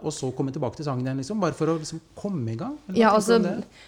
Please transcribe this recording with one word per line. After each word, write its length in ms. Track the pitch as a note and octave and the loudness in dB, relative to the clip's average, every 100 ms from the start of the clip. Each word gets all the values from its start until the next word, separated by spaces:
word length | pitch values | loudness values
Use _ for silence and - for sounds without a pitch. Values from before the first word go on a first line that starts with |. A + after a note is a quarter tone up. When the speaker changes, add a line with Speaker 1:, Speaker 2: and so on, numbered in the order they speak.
Speaker 1:
og 80 | D3+ | -6
så 180 | D3 C3 | -4 -4
komme 180 | B2+ C3+ | -2 -4
tilbake 240 | C3+ C3 A#2+ | -2 -4 -4
til 80 | |
sangen 220 | D3 B2+ B2+ | -4 -2 -2
igjen, 100 | C3+ | -4
liksom, 220 | C3 G#3+ | -4 -2
bare 140 | F3 | -2
for 120 | - D#3 | 0 0
å 100 | E3 | 0
liksom 220 | D#3 E3 - | -4 -10 -14
komme 360 | - G#3 F3+ A2 | -10 -4 -2 -2
i 40 | A2+ | -4
gang? 200 | B3 D4 - | -6 -8 -2
Eller 100 | F#3+ | 4
hva 20 | |
Speaker 2:
Ja, 100 | A3 | 6
Speaker 1:
tenker 140 | G#3+ G#3 | 6 6
du 80 | |
om 80 | A#3 | 4
Speaker 2:
altså, 140 | F3 - | 4 -2
Speaker 1:
det? 80 | - - | -8 -16